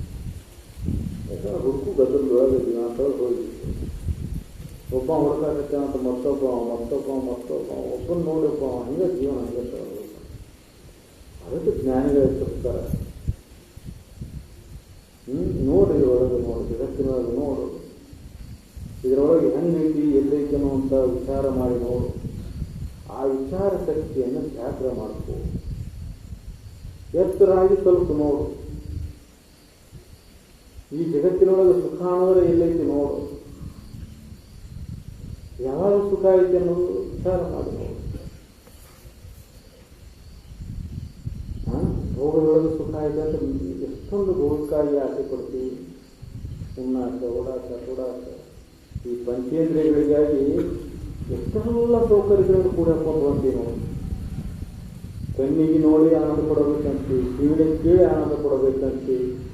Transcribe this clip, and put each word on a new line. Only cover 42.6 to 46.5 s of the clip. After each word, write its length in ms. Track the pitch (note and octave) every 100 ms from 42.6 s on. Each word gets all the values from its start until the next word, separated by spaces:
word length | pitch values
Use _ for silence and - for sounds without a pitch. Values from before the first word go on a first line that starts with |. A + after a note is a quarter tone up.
| D#3+ D#3
ಸುಖ 140 | - D3+ D3+
ಐತೆ 160 | D3+
ಅಂತ 140 | D#3 - C3+ C3+ - - C3+
ಎಷ್ಟೊಂದು 460 | - - G3+ F#3+
ಭೋಗಕ್ಕಾಗಿ 600 | F3 C#3+ D3+ D3 D3+ D3 C#3
ಆಸೆ 260 | C3 C#3 C3
ಪಡ್ತೀವಿ. 420 | B2+ - B2+ B2+ - - - - - - - -